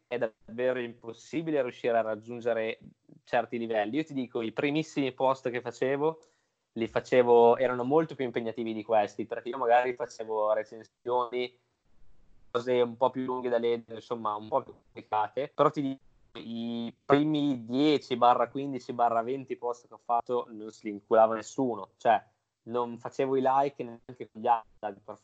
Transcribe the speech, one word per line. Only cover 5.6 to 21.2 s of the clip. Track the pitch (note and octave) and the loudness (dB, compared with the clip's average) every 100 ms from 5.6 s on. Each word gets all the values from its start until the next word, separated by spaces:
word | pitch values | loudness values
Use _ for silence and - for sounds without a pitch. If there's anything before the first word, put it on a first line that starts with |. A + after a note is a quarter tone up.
facevo, | A#2 - C3 C#3 D#3 D#3+ _ _ _ _ _ | -6 -2 0 2 0 -4 _ _ _ _ _
li | A2+ A2+ | -6 -4
facevo, | A#2+ - C3 A#2+ A#2+ A#2 B2 | -4 4 4 8 10 10 6
erano | B2 B2 | 2 0
molto | B2 D#3 D#3+ C#3 | 2 2 2 -4
più | B2+ | -4
impegnativi | A#2+ A2+ A2 A2+ | -4 -4 -4 -4
di | A2 | -6
questi, | G#2 A2 G#2 - A2 | 0 0 0 -6 -8
perché | A#2 B2+ | -8 -8
io | C3+ | -4
magari | A#2+ B2 B2+ | 4 4 4
facevo | B2 A#2 - A2 A2 G#2+ | -4 -10 -10 -6 -2 0
recensioni, | G#2+ G#2+ A2+ A2 _ - B2 A#2+ B2 B2 - _ _ _ - - - - - - | 0 -4 -14 -20 _ -2 -2 0 -4 -6 -10 _ _ _ -20 -20 -20 -20 -20 -6
cose | A#2+ B2 B2 | -6 0 0
un | A#2+ A2+ | 0 0
po' | B2+ | -2
più | C3 B2+ | -2 -6
lunghe | B2+ B2 | -6 -2
da | A#2 | -2
leggere, | A#2 A#2 A#2 A2+ | 0 -2 -6 -16
insomma, | - A#2+ G#2+ G#2 | -10 -6 -6 -6
un | G#2+ | -4
po' | C3+ | -4
più | A#2 | -4
complicate, | - _ - - G#2+ G#2+ - C#3+ | -18 _ -20 -4 -4 -2 -6 -8
però | - D3 | 0 0
ti | D3+ | 2
dico, | C#3 C3+ _ _ _ | -6 -6 _ _ _
i | - A2+ A#2 A#2 A#2 A#2 - - | -16 -12 -8 -6 -6 -8 -12 2
primi | C#3+ D3+ D3+ C#3+ B2+ A2+ | 2 4 0 0 -2 -4
dieci | B2+ D3+ C#3 - A#2+ | 2 2 2 0 4
barra | A#2+ B2 A#2 | 4 6 2
quindici | C3+ C#3 B2+ - | -2 -6 -8 -8
barra | A#2+ A#2 A#2 | 0 2 2
venti | A#2 C3+ B2 B2 | -2 -6 -8 -8
post | A#2+ A#2+ _ | -8 -8 _
che | A2 | -20
ho | |
fatto | - A#2 - B2 B2 | -4 -4 -2 -4 -6
non | A2 A2 | -14 -16
si | - A2+ | -10 -10
vinculava | G2+ - A2+ | -10 4 6